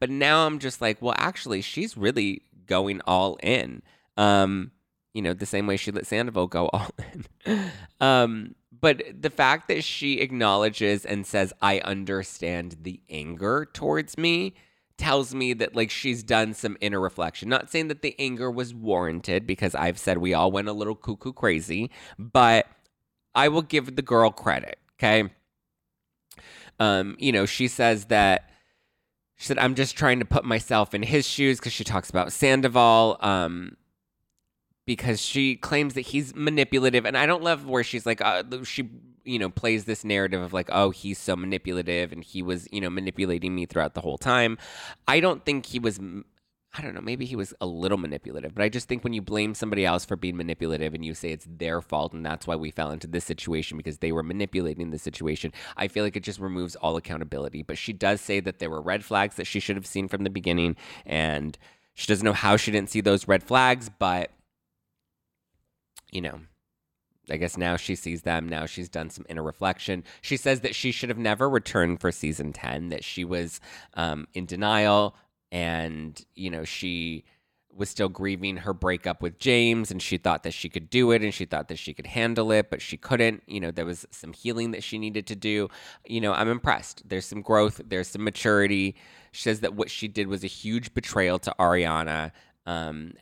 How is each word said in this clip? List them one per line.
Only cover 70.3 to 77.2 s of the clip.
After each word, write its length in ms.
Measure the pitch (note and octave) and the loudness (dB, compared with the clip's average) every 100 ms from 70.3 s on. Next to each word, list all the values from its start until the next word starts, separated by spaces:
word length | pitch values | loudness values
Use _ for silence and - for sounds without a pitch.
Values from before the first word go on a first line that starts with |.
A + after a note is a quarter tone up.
| C3+ | -2
says 240 | C#3 C3 | 0 0
that 120 | G#2 | -2
she 160 | A2 B2+ | -2 -4
should 200 | A#2+ A#2+ | -2 -4
have 80 | A#2 | -2
never 320 | A2+ G#2+ C#3 | 0 2 2
returned 500 | B2+ - G2 F2 E2+ | 2 2 2 2 2
for 100 | F2+ | -2
season 440 | - D2+ D#2+ D2 | -2 -4 -4 -6
ten, 340 | C#2+ - C2+ E2+ | -8 -8 -8 -6
that 160 | - | -8
she 220 | - - F2 | -8 -8 -4
was, 340 | F2+ E2+ - - - - | -4 -4 -10 -18 -20 -12
um, 340 | - E2 D2+ D2+ | -6 -4 -4 -8
in 140 | F#2 F2 | -10 -8
denial, 680 | F2+ G#2 G#2+ G#2 G#2 G#2 - _ _ _ | -2 2 4 6 6 4 -2 _ _ _
and, 720 | F2+ E2+ E2 E2 D#2 D#2 D2+ - | -4 -2 -2 -4 -8 -10 -14 -20
you 140 | - F#2 | -10 -8
know, 160 | E2 | -8
she 600 | D#2+ - F#2 F2 E2+ D#2+ | -8 -8 -6 -6 -6 -8